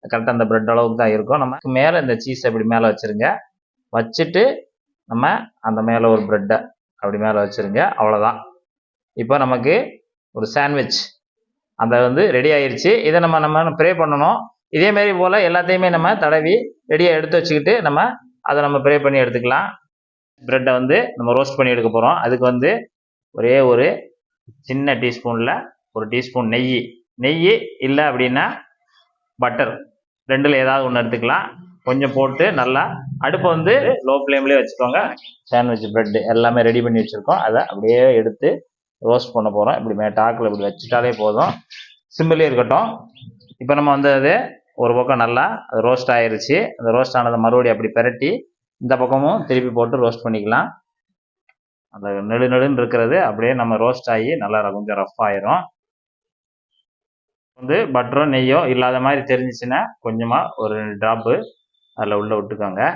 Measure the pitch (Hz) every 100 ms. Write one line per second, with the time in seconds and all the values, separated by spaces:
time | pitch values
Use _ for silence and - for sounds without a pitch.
0 | - 113 113 120 110 110 110 117 120 113
1 | 113 107 107 147 131 135 131 127 147 170
2 | 135 113 127 127 127 113 110 117 113 104
3 | 110 104 127 202 - _ _ _ _ 113
4 | 117 - 165 180 240 277 - _ _ _
5 | _ 117 139 220 226 _ 110 110 110 117
6 | 113 110 101 107 98 110 - _ _ _
7 | 101 104 107 107 101 101 101 104 185 -
8 | 107 107 110 117 - _ _ _ _ _
9 | _ - 113 139 131 127 120 190 277 -
10 | _ _ _ - 107 - 143 147 120 -
11 | - _ _ _ _ _ _ _ 113 120
12 | 123 131 202 127 139 147 139 120 175 226
13 | 151 165 170 160 151 156 165 156 165 175
14 | 156 143 156 220 - _ _ 156 190 202
15 | 208 185 185 202 180 175 175 185 185 170
16 | 170 214 151 156 156 214 - - _ 156
17 | 175 156 156 165 165 151 147 233 165 143
18 | 214 240 _ _ - 143 143 143 135 147
19 | 139 139 123 120 120 135 196 - _ _
20 | _ _ _ _ 123 127 127 127 127 175
21 | 240 - 117 120 135 - 127 120 113 113
22 | 117 170 120 123 123 123 143 226 - _
23 | _ _ _ - 117 131 131 120 147 226
24 | - _ _ _ _ - - 135 143 123
25 | 123 120 120 117 120 196 - _ _ -
26 | 107 120 127 127 113 120 127 123 - -
27 | _ _ 127 160 170 226 - - 131 139
28 | 151 123 127 127 185 240 - _ _ _
29 | _ _ _ _ 123 117 120 87 - _
30 | _ _ _ 135 143 139 131 135 131 123
31 | 117 120 117 160 - - - _ - 131
32 | 139 127 135 131 180 165 123 131 190 -
33 | - - 131 180 180 160 160 254 240 269
34 | 131 139 139 139 135 139 120 - 123 147
35 | 185 127 - - _ 120 120 113 107 107
36 | 107 107 98 113 117 120 117 117 117 113
37 | 107 107 98 175 113 113 - 98 110 120
38 | 127 120 113 107 143 262 - _ _ _
39 | 110 123 127 120 107 104 104 147 113 104
40 | 107 101 110 117 110 101 101 98 117 120
41 | 123 110 107 107 175 - _ - - -
42 | _ - 160 160 156 127 113 139 226 226
43 | - - - - _ - 123 147 147 139
44 | 143 135 139 190 - - _ - 120 120
45 | 123 127 117 120 160 220 - 113 113 127
46 | 127 120 117 110 - 156 226 - 117 117
47 | 127 131 120 117 113 123 120 107 113 113
48 | 120 120 139 233 - _ _ _ 123 127
49 | 123 135 143 190 - 127 123 117 117 131
50 | 120 113 120 110 104 120 214 - _ _
51 | _ _ _ _ _ _ _ _ _ 104
52 | 101 101 101 117 127 127 135 135 120 120
53 | 113 165 156 107 113 131 113 110 113 123
54 | - 113 113 156 101 107 101 98 104 101
55 | 98 _ 110 101 101 165 175 _ _ _
56 | _ _ _ _ _ _ _ _ _ _
57 | _ _ _ _ _ _ 127 165 220 127
58 | 123 135 151 131 127 143 160 127 127 131
59 | 127 139 139 127 127 120 123 135 226 -
60 | - - 117 123 - - 110 107 107 101
61 | 110 113 113 151 220 _ _ _ _ -
62 | 107 104 104 107 98 104 101 92 135